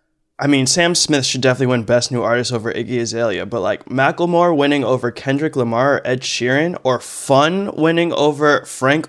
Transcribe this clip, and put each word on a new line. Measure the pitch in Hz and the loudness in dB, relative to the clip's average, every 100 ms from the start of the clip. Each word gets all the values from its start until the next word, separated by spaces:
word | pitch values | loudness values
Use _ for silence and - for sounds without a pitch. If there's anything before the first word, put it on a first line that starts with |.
| _ _ _ - | _ _ _ -4
I | 143 | 0
mean, | 143 131 | 2 2
Sam | 185 170 175 | 2 2 2
Smith | - 147 127 | 0 0 0
should | 131 | 0
definitely | 131 127 127 | 2 2 2
win | 123 | 0
Best | 107 120 - | 2 0 0
New | 123 | -2
Artist | 113 120 117 | 0 0 -2
over | 120 110 | -4 -4
Iggy | - 120 123 | -6 -4 -4
Azalea, | 117 113 117 90 95 | -4 -2 -2 -2 -4
but, | 98 | -4
like, | 92 104 - | -2 -4 -4
Macklemore | 131 135 170 175 170 175 151 | 0 0 0 0 2 2 2
winning | 143 143 | 2 2
over | 117 127 117 | 0 0 -2
Kendrick | - 135 139 156 147 | -4 -4 -2 -2 -2
Lamar | 117 113 139 135 | -2 0 2 0
or | - | 0
Ed | 127 | -4
Sheeran, | - - 120 135 165 175 | -4 -4 0 0 0 -2
or | 131 120 | -2 -2
Fun | - - - 139 151 190 202 - | -4 -8 2 4 4 0 -4 0
winning | 156 170 170 | 0 2 0
over | - 147 143 151 143 - | 0 0 2 2 2 0
Frank | - 131 151 | -2 0 0